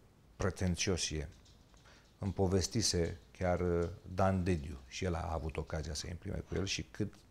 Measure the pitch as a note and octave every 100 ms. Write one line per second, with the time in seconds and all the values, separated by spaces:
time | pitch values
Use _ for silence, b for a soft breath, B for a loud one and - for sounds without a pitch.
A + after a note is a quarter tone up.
0 | - - - - G2 - F2+ E2+ - F2
1 | - D#2 C#2+ - - - - - B B
2 | B - G2+ F2+ F#2+ F#2+ - A#2 G2 F2+
3 | E2+ F2 - - F2+ F2 F2+ E2+ E2+ F#2
4 | F2+ F#2 F#2+ F#2+ F2+ F2 D2 C#2+ - -
5 | F#2 E2 E2+ D#2+ D#2 - D#2 D#2+ D2+ D2
6 | E2+ F2 F#2 E2+ - E2+ G2 - - -
7 | G2+ - -